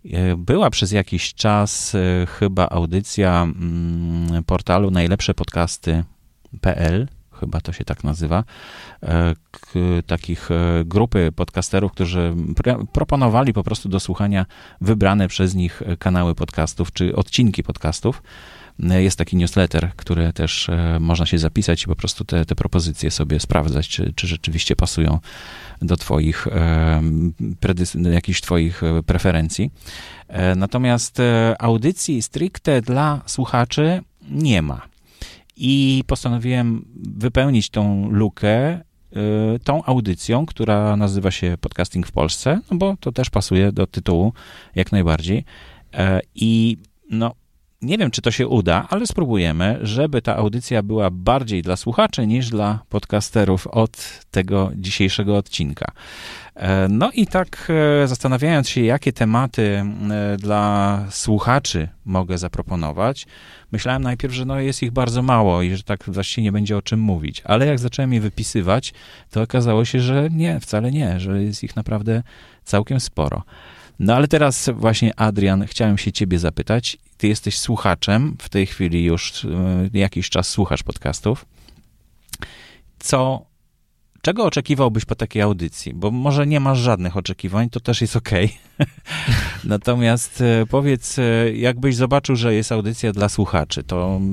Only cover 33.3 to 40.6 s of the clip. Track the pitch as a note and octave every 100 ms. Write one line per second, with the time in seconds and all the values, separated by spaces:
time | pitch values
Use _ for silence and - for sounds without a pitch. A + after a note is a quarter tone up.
33.3 | - B2 B2 A#2+ - D#3 F3+ - _ C#3
34.3 | C#3+ E3 F#2+ D2+ B1 - _ _ _ -
35.3 | - _ - B2+ C#3 C3+ C3 B2+ C3 B2
36.3 | A#2+ B2 B2+ A#2 A2+ - - G2+ G2+ A#2+
37.3 | C3 C#3 B2 - G#2+ G#2 G2 G2+ G#2 G#2+
38.3 | - G#2 A2+ C#3+ F3 - _ _ - G#2+
39.3 | G#2+ A2 A2+ C3+ D3 - B2+ G#2 E2+ -
40.3 | A#2+ D#3+ -